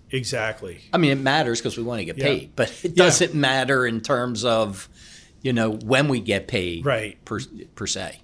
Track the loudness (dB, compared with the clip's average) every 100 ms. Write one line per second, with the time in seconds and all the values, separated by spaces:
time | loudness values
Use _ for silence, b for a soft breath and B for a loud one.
0 | -6 -6 -4 -2 -4 -4 -10 -14 -4 2
1 | 2 2 2 2 2 0 -4 -4 -6 -6
2 | -6 -2 0 0 -4 -2 -2 -2 -2 4
3 | 6 6 2 2 2 2 2 2 2 -2
4 | -2 -2 0 -2 0 2 0 -4 -14 B
5 | B B B B -2 2 2 0 2 4
6 | 4 2 0 -2 0 -2 -2 -2 -2 -2
7 | -4 -12 -8 -8 -8 -14 -18 -10 -8 -6
8 | -8 -12